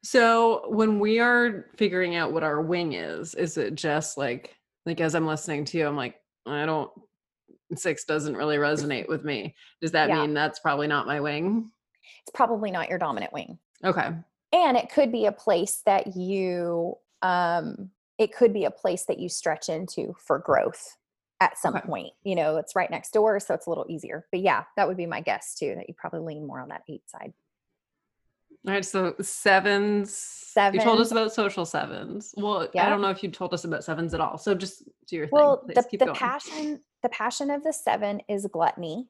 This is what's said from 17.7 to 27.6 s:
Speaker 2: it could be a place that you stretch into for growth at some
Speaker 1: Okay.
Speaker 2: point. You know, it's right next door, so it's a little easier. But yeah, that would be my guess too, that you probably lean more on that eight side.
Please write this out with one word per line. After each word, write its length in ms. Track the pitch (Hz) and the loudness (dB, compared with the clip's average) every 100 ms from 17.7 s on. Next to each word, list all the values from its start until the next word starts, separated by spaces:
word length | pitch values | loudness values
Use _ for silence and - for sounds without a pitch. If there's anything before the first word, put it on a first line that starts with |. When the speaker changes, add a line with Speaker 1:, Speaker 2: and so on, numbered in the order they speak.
| - 190 _ _ - | -10 -14 _ _ 0
Speaker 2:
it 160 | 220 | 0
could 180 | - 233 | 4 4
be 120 | 202 | 4
a 60 | 165 | -2
place 320 | - 190 180 | 0 -2 -2
that 160 | - - | -2 -4
you 80 | 175 | -4
stretch 400 | - 170 151 - | -4 -2 -2 -4
into 480 | 160 180 - - 180 | -6 -6 -6 -6 -8
for 220 | - 143 | -2 -2
growth 560 | 175 143 - - - - _ _ _ _ | 4 4 4 -4 -18 -20 _ _ _ _
at 180 | 180 - | 2 2
some 200 | - 196 | -2 -2
Speaker 1:
Okay. 100 | - | -4
Speaker 2:
point. 260 | 123 73 _ | -8 -8 _
You 100 | 202 | -4
know, 220 | 175 156 156 | 0 2 0
it's 180 | 151 | -2
right 160 | 190 180 | -2 -2
next 220 | 165 - | -4 0
door, 260 | 220 214 202 | 2 4 2
so 160 | - | -2
it's 120 | 156 - | -6 -4
a 40 | |
little 160 | 160 - | -6 -6
easier. 380 | 165 - 156 - | -10 -10 -12 -6
But 80 | 185 | 0
yeah, 240 | 185 117 - - | 2 2 0 0
that 120 | 185 | 0
would 80 | 185 | 0
be 100 | 170 | -4
my 140 | 160 | -4
guess 340 | 165 104 - | -4 -4 -6
too, 220 | - 143 - | -6 -6 -6
that 120 | - | -12
you 60 | |
probably 400 | 170 165 165 165 | -12 -10 -8 -8
lean 140 | 151 147 | -10 -12
more 100 | 135 | -12
on 120 | 127 | -12
that 120 | - - | -14 -14
eight 200 | 156 - | -18 -18
side. 240 | - - - _ _ | -18 -18 -18 _ _